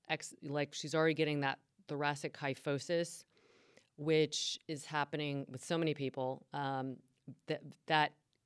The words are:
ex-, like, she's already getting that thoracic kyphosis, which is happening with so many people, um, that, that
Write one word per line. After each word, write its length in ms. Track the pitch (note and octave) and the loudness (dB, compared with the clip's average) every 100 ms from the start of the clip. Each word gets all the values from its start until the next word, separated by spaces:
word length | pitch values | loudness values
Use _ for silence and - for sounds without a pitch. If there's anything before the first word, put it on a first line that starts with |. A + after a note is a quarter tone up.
| - | -6
ex-, 260 | D#3 - - | -6 -6 -12
like, 320 | D3 D3 C#3+ | -4 -2 -2
she's 200 | - D3+ | -4 0
already 200 | D#3+ D#3+ | 4 4
getting 260 | D#3 D3+ D3 | 4 2 2
that 180 | C3+ - _ _ - | 0 -2 _ _ -8
thoracic 440 | C#3+ D3 C#3+ D#3+ | -2 0 0 -4
kyphosis, 920 | - C#3+ C3 D3+ C#3 - E3+ E3+ - - _ _ _ _ - _ - | -4 -4 -2 0 -2 0 0 0 -6 -18 _ _ _ _ -20 _ -4
which 600 | D3 D#3 D3+ - - - - | 4 4 4 2 -4 -6 -8
is 160 | C#3+ | -10
happening 600 | - D3+ C#3+ D3+ D3 C#3 - | -4 -2 0 -2 -2 -2 -4
with 140 | - | -8
so 140 | - E3 | -2 2
many 180 | D#3+ | 2
people, 520 | C#3+ C3+ C3+ C3 C3+ - | 0 -2 -2 -4 -4 -8
um, 440 | C#3+ C#3 C3+ C3 B2+ _ _ - - - | -4 -2 -2 -2 -6 _ _ -18 -12 -6
that, 160 | D3+ C#3+ - - | -6 -8 -12 0
that 260 | D#3 D3+ - _ _ | 4 4 0 _ _